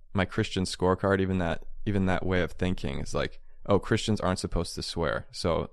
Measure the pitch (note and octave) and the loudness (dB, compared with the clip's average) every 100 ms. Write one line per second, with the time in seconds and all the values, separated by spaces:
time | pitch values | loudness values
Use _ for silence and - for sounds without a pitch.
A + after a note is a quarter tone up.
0 | - G2+ F2+ - G#2+ F#2+ F#2 - F2+ F#2 | -6 0 0 0 -2 0 -2 0 2 4
1 | G2 G2 F#2+ F#2+ E2+ D#2+ - - - G2+ | 4 4 2 2 0 -2 -4 -6 0 2
2 | F#2 F2+ F2+ F#2 E2 - F2+ F2+ - C#2 | 2 2 2 0 0 0 -2 0 -2 -4
3 | - - - - - - - G2+ - A2+ | -2 -2 -2 -6 -16 -12 2 2 4 0
4 | - G#2 F2+ F2+ - F2 E2+ - - E2+ | 2 0 0 0 -2 -2 -4 -6 -6 -2
5 | D#2 A1 - - F2+ D#2+ - | 0 -2 -6 -4 0 0 -2